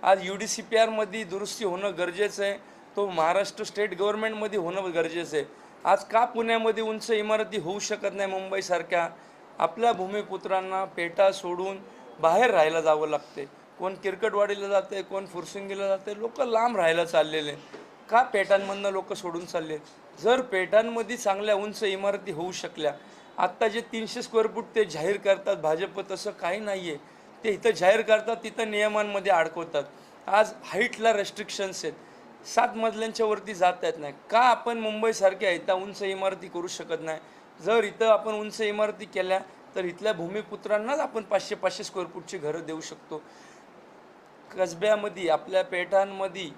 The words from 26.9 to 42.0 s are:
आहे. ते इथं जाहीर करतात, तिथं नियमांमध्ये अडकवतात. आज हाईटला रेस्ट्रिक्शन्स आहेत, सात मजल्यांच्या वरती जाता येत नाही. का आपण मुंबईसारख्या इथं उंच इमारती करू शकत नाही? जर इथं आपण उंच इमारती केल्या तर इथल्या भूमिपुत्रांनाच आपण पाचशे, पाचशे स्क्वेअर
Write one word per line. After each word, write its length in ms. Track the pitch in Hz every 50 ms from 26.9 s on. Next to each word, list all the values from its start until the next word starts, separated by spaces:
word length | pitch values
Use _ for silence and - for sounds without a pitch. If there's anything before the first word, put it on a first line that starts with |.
आहे. 80 | 151 143 - - - - - - - - -
ते 60 | -
इथं 220 | 202 180 - 233
जाहीर 300 | 220 156 175 185 202 220
करतात, 340 | 220 220 220 214 214 220 233 226 -
तिथं 280 | 214 - - 226 214
नियमांमध्ये 600 | 214 208 208 214 214 214 208 208 202 202 185 196
अडकवतात. 520 | 190 170 160 160 160 175 170 160 - 151 139 - - - - - - - - -
आज 260 | 190 208 214 196 - - -
हाईटला 500 | - - 180 196 190 - - 220 226 220
रेस्ट्रिक्शन्स 720 | 208 196 - - - 208 - - - 202 190 185 - -
आहेत, 100 | 160 - - - - - - - - - - - -
सात 220 | - - 233 226 208
मजल्यांच्या 500 | 220 220 226 214 214 220 226 220 - 226
वरती 280 | 214 214 202 196 190 214
जाता 320 | 175 180 180 180 180 -
येत 80 | 170 165 165
नाही. 160 | 151 143 143 - - -
का 80 | - 226
आपण 380 | 247 254 233 220 - 240 233 226
मुंबईसारख्या 760 | 220 214 214 214 220 226 220 220 190 190 190 185 214 196
इथं 220 | 175 170 - - 190
उंच 280 | 185 190 202 196 -
इमारती 460 | 208 190 190 196 190 190 185 180 170 190
करू 200 | - 175 170 185
शकत 360 | - - 170 156 170 160 160
नाही? 160 | 160 156 156 - - - - - - - - 156
जर 200 | 175 220 233 214
इथं 240 | 208 - - 226 220
आपण 260 | 220 202 214 220 214
उंच 280 | 214 214 214 202 -
इमारती 440 | 226 208 208 208 214 208 208 185 214
केल्या 340 | 180 - 196 185 185 185 190 190 - - - - - -
तर 100 | 190 185
इथल्या 280 | 180 180 180 196 214 214
भूमिपुत्रांनाच 840 | 170 170 170 190 208 202 - 208 202 - 214 214 208 214 233 277 302
आपण 220 | 294 - - 226
पाचशे, 340 | 214 - 208 190 190 - 214
पाचशे 280 | 190 - 190 180 - 214
स्क्वेअर 260 | - - 190